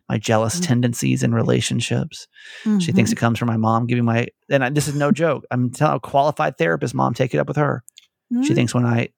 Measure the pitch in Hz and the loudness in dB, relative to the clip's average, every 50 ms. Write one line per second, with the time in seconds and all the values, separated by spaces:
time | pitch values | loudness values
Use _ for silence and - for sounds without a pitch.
0 | _ - 120 110 - 117 110 110 113 113 - 175 180 127 120 120 123 120 120 - | _ -4 -4 -2 0 2 2 2 2 0 -2 -2 -2 0 0 2 0 0 -2 -2
1 | 135 131 127 127 131 120 117 117 - 123 123 123 - - 131 120 - - 120 127 | -2 -2 0 0 0 0 0 0 2 2 0 0 0 -2 -2 -2 -2 -2 -2 -4
2 | - 156 - - - - _ - - - - - - 220 208 190 170 160 175 - | -4 -6 -10 -16 -20 -20 _ -20 -20 -20 -16 -8 -4 -2 0 0 0 0 2 2
3 | 110 110 113 - 117 117 113 - 120 120 113 113 110 110 113 113 120 117 123 123 | 2 2 0 0 0 0 0 0 -2 -2 0 0 2 2 2 2 0 0 0 2
4 | 117 117 117 117 - - - _ _ - 139 139 127 123 147 147 139 151 139 147 | 2 2 2 2 0 -2 -6 _ _ 0 0 0 2 0 0 -2 -2 -2 -2 0
5 | 143 147 135 147 170 160 131 127 - - 120 123 123 120 - - 151 156 139 131 | 2 2 2 2 2 0 0 -2 -4 -4 -2 -2 -2 -2 0 0 0 0 0 -2
6 | - - - 139 139 156 - - 151 151 - - 165 165 165 139 139 123 123 131 | -4 0 2 2 2 2 0 0 -2 -2 -2 0 0 0 0 0 -2 -4 -2 0
7 | 135 131 120 - 131 127 147 147 139 143 135 147 147 139 127 123 - - - - | 0 0 0 0 -2 0 0 -2 -2 0 0 0 0 0 -2 -4 -10 -16 -20 -20
8 | - _ _ _ _ - 240 240 269 302 - - 123 113 - 123 120 120 117 117 | -20 _ _ _ _ -4 -2 0 0 2 2 2 2 2 2 0 2 2 2 0
9 | - - _ | -2 -4 _